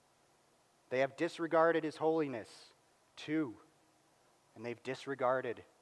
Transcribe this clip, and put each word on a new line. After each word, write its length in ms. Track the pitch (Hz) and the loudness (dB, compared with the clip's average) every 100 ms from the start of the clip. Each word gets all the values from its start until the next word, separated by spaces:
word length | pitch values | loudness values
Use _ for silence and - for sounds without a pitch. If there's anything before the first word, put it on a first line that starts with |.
| _ _ _ _ _ _ _ _ - | _ _ _ _ _ _ _ _ -4
They 100 | 127 | 0
have 180 | 135 131 | 0 0
disregarded 680 | 165 - 165 165 165 160 | -4 -2 2 4 6 4
his 140 | 156 - | 0 0
holiness. 500 | 156 160 143 120 92 - - _ _ _ _ - | 2 2 0 -4 -10 -18 -20 _ _ _ _ -14
Two. 380 | - 160 139 - - _ _ _ _ _ _ _ _ 110 | -4 -2 -2 -6 -20 _ _ _ _ _ _ _ _ -12
And 100 | 117 | -10
they've 160 | 117 | -8
disregarded 760 | 127 131 139 131 127 131 127 107 - _ | -8 -8 -6 0 2 2 0 -6 -10 _